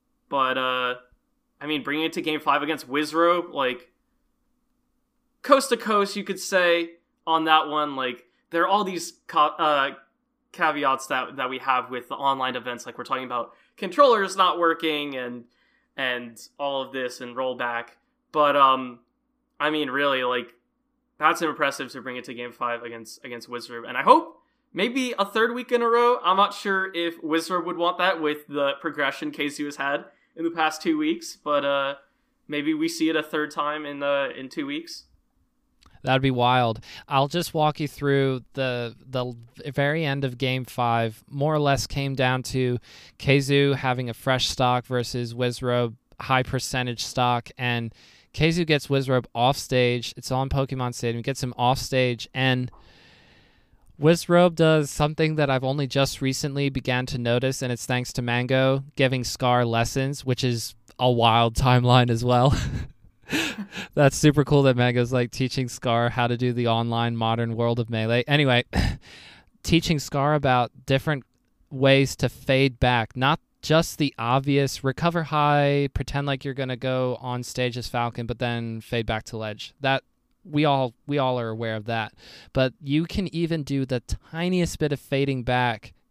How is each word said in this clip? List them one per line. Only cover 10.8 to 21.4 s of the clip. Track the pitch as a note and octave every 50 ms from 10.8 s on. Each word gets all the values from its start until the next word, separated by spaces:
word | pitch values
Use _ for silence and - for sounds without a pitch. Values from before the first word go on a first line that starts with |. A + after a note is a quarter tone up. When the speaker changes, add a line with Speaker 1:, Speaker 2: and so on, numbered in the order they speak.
| C#3+ C3+ C3+ C3 -
Speaker 1:
that, | - C#3 B2+ B2+ - -
that | C3+ C3 B2+
we | C3 B2+
have | - C3+ B2+ B2+ A#2 A2+
with | B2+ B2 A#2
the | - -
online | - C#3 C#3 C3+ C3 B2+ B2+ B2
events. | B2 A#2 B2+ A#2+ A#2 -
Like, | B2 A#2
we're | - A#2+
talking | - C3+ B2+ C3
about | A#2+ B2 A#2+ A2+ - - _ _ _ _
controllers | - G3+ F#3 - D4 C#4+ C4 A#3 G#3 G3 F#3 F#3
not | G3 F#3 F3 D#3+ F3
working | E3+ E3 D#3+ E3 E3 D#3+ D3+ D3 D3 C#3+ C3+
and, | B2+ B2+ B2 B2 B2 A#2+ _ _ _ _ _ _ _ _ _ _
and | - C3+ B2+ B2 A#2+ A#2+ A#2 A2+ - - - _ -
all | C#3+ C#3+ C#3 C3+ C3
of | A#2+
this | B2+ C3 B2+ B2 B2 -
and | C3 A#2+ A#2+
rollback. | C#3 C3 C3 B2 A#2 B2 A#2+ A#2+ A#2 A#2+ - - _ _ _ _ _ _ _
But, | - D#3 D3 C#3+ C#3
um, | C#3+ C#3 C3+ C3 C3 B2+ B2 A#2+ A#2+ _ _ _ _ _ _ _ _ _ _ _ -
I | C#3+ D#3
mean, | D#3 D3+ D3 C3
really, | B2+ C#3 C#3+ C#3+ C3+ B2+ B2+
like, | B2 B2 B2 A#2+ - - _ _ _ _ _ _ _ _ _ _ _ _ -
that's | D3+ D#3+ E3+ E3